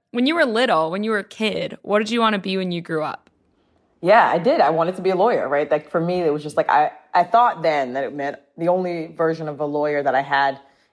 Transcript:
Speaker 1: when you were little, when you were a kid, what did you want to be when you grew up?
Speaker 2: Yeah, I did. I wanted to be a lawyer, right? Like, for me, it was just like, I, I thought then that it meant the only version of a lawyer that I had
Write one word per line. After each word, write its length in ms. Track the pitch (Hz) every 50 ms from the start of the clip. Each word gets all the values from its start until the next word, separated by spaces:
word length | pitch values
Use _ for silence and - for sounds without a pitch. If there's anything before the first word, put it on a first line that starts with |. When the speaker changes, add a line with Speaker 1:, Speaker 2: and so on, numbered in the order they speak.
| _ _
Speaker 1:
when 140 | - 240 247
you 100 | 277 330
were 100 | 339 311
little, 460 | 254 214 226 254 240 185 160 160 160
when 120 | 170 196 208
you 80 | 220
were 60 | 220 202
a 60 | 190
kid, 540 | - - - 220 214 185 165 175 180 - -
what 180 | - - 202 214
did 120 | 220 214
you 80 | 233 240
want 120 | 226 220 208
to 60 | 196
be 180 | 185 202 190 190
when 140 | 185 180
you 100 | 175 170
grew 220 | 170 - 165 156 151
up? 260 | 143 - - _ _ _ _ _ _ _ _ _ _ _ _ _ _ _ -
Speaker 2:
Yeah, 280 | - 170 208 233 180 120
I 80 | 127 170
did. 240 | 170 247 311 311
I 80 | 175 143
wanted 260 | 165 160 165 175 185 202
to 40 |
be 80 | 180 190
a 60 | 185
lawyer, 320 | 175 196 240 220 139 95 127
right? 200 | 143 143 151 143
Like, 200 | 156 151 - -
for 100 | - 175
me, 220 | 165 175 180 180
it 100 | 175 156
was 120 | 147 151 147
just 120 | 151 147
like, 140 | - 151 -
I, 220 | - 143 151 - - - - _ -
I 80 | 180 175
thought 400 | 180 - 226 240 233 - 170 160
then 300 | 165 151 147 135 123 123
that 100 | 139 139
it 100 | 110 139
meant 240 | 143 139 143 - - _ _ _
the 120 | - 165 175
only 400 | 175 185 185 180 175 165 160 160
version 420 | 160 - 165 160 160 160 160 151
of 100 | 147 135
a 60 | 151
lawyer 380 | 147 147 147 147 151 147 143 139
that 100 | 139 123
I 80 | 135
had 380 | 139 139 143 139 139 139 131 - - _ _ _ _ _